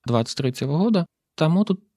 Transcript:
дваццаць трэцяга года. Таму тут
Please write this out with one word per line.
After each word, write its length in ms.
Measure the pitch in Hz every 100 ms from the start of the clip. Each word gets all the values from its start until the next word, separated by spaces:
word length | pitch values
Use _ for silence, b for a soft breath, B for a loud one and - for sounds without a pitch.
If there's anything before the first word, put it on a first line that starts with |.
| -
дваццаць 280 | 117 113 -
трэцяга 320 | 135 127 135
года. 320 | 147 214 208 170 _ _ -
Таму 240 | 156 175
тут 240 | 208 190 _